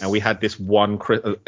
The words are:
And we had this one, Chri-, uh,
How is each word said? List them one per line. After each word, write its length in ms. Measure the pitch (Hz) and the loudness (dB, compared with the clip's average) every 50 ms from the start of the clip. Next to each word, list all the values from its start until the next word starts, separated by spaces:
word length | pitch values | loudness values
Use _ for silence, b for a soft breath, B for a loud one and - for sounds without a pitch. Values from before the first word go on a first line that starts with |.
And 80 | 98 95 | -4 -2
we 100 | 104 107 | 0 0
had 200 | 101 113 107 - | 0 0 -2 0
this 180 | 110 104 - - | -4 -4 -4 -6
one, 380 | 95 95 104 104 104 104 104 98 | -2 2 4 4 4 2 0 -4
Chri-, 260 | - - 110 107 - | 0 0 0 0 0
uh, 120 | 107 101 - _ | -4 -6 -6 _